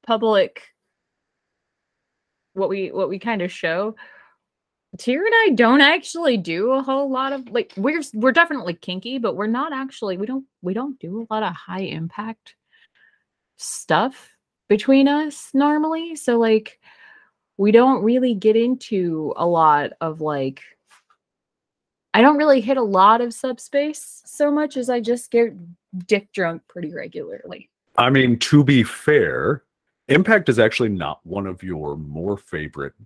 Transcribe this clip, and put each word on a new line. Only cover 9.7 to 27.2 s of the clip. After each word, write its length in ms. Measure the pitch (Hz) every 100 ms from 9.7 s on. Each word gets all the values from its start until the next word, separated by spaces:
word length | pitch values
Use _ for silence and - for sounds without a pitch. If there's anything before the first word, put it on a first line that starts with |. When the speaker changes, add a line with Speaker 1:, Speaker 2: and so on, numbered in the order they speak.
Speaker 1:
actually, 460 | 269 269 - 208 185
we 80 | 214
don't, 200 | 269 269 _
we 120 | 180
don't 260 | 196 277 269
do 220 | 165 208
a 120 | 226
lot 100 | 214
of 100 | 208
high 300 | 165 - 185
impact 720 | 190 160 165 - 220 220 _ _ _ _ _ _ _ _ _ _ _ _
stuff 800 | - - - 160 240 262 - _ _ _ _
between 380 | 208 240 269 277
us 420 | 294 311 - -
normally. 640 | 269 285 302 311 320 330 320
So, 240 | - 233
like, 400 | 226 220 220 _ _ _ - - _ _ _ -
we 140 | 202
don't 320 | 226 254 254
really 300 | 208 247 254
get 220 | 208 220 220
into 800 | 233 254 - 202 175 160 151 -
a 80 | 170
lot 460 | 170 156 147 139 -
of, 180 | 165 156
like, 420 | 151 143 135 135 - _ _ _ _ _ _ _ _ _ _ _ _ _ _
I 80 | 202
don't 160 | 254 294
really 220 | 302 269
hit 180 | 214 269
a 40 |
lot 400 | 220 190 196 233
of 120 | 240
subspace 880 | 226 262 247 - 285 294 302 - - -
so 260 | - 294
much 260 | 294 302 269
as 120 | 247
I 100 | 247
just 300 | 226 240 -
get 240 | 233 233 185 170 175 _ 185 180
dick 260 | 202 208
drunk 300 | - 170 165 _
pretty 240 | 180 165
regularly. 800 | 151 165 151